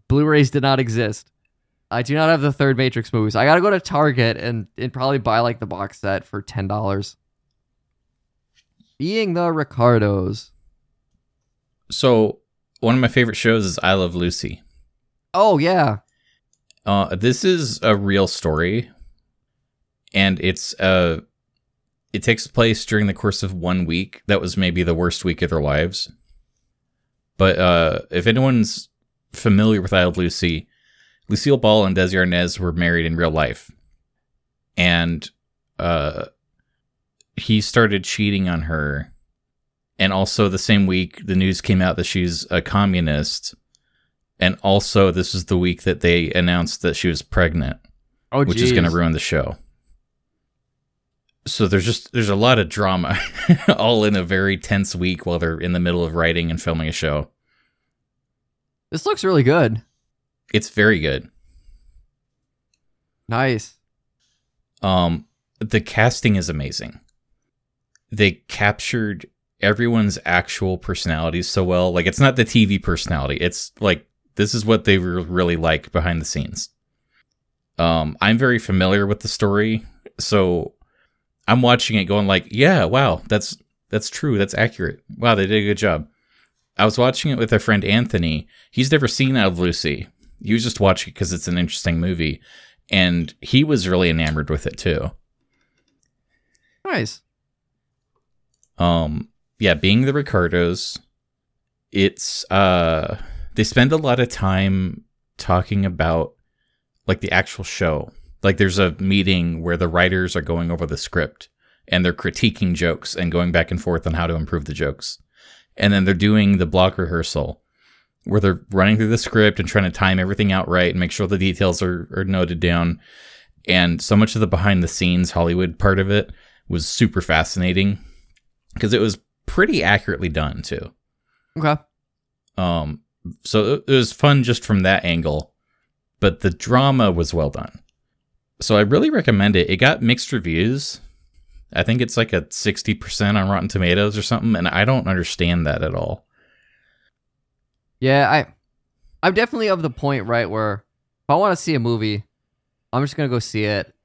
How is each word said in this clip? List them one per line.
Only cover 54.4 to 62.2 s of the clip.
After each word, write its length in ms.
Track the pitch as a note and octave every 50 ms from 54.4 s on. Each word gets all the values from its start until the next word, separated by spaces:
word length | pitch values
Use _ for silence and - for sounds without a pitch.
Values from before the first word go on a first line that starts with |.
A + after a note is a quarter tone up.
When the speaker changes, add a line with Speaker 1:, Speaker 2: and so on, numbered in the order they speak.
| F#2+ G2 G2
Speaker 2:
tense 400 | F2 - - G#2+ G2 G2 - -
week 300 | F2 F2+ F#2 F#2 E2 -
while 120 | F2+ F2 E2+
they're 200 | E2+ E2 E2 D#2+
in 140 | E2+ F2+ F2+
the 80 | F2
middle 240 | F2 F2 F2 F2 E2+
of 100 | D#2+ D#2+
writing 360 | E2+ E2 E2+ E2+ F2 E2+ E2
and 100 | E2 E2
filming 280 | - - E2 D#2+ D#2+ D#2
a 40 | D2+
show. 360 | - - D#2 D2 D2 C#2+ - _ _ _ _ _ _ _ _ _ _ _ _ _ _ _ _ _ _ _ _ _ _ _ _ _ _ _ _ _ _ _ _
Speaker 1:
This 160 | - D#3+ -
looks 160 | G4 G#4+ - -
really 200 | F#3 - D3+ C3+
good. 400 | B2 D3 F3 - A#2 A2+ A2 - _ _ _ _ _ _ _ _ _ _ _ _ _ -
Speaker 2:
It's 160 | A2 G#2+ -
very 280 | - - G#2 G#2+ G#2+ E2+
good. 320 | D2+ D#2 C2+ C2 A#1+ - _ _ _ _ _ - _ - - - _ _ _ - _ _ _ _